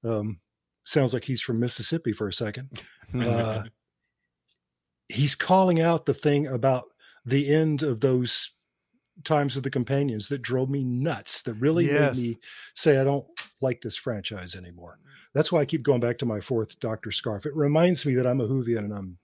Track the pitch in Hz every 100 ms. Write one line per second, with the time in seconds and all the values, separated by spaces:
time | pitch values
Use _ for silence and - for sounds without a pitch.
0 | 117 110 104 95 _ _ _ _ - 151
1 | 131 123 - 123 - 113 120 - - 165
2 | 127 107 104 - 110 104 135 - - _
3 | - 123 120 117 113 110 107 _ _ _
4 | _ _ _ _ _ _ _ _ _ _
5 | _ 113 143 - - 185 190 165 165 165
6 | - - 147 143 147 131 135 127 - _
7 | - _ 123 139 143 156 160 147 151 117
8 | 135 127 123 - - _ _ _ _ _
9 | _ - - 151 143 127 131 127 117 139
10 | 143 110 101 139 113 127 131 143 127 123
11 | 151 117 - - - 110 135 160 139 143
12 | 143 127 120 117 - - - - 165 135
13 | 135 139 - 339 - _ 131 120 113 -
14 | - 107 92 98 90 92 90 85 85 -
15 | _ - _ 143 156 170 143 160 123 127
16 | 120 120 120 107 - 123 107 - 117 107
17 | 110 - - 104 151 147 143 151 175 165
18 | 147 127 123 131 110 131 117 117 104 104
19 | 95 87